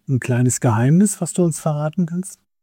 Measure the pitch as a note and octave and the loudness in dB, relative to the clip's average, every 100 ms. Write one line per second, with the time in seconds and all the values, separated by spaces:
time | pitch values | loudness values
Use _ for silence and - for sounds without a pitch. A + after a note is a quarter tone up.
0 | - C3 - B2 B2+ - B2+ A2 B2+ E3 | -4 -4 0 0 2 2 0 2 4 4
1 | G#3 - E3 - F3 D3+ D#3+ D3 D3+ D#3 | 2 0 -6 0 0 0 -4 -4 -4 -2
2 | E3+ F3 F#3 - _ _ | -4 -4 -8 -14 _ _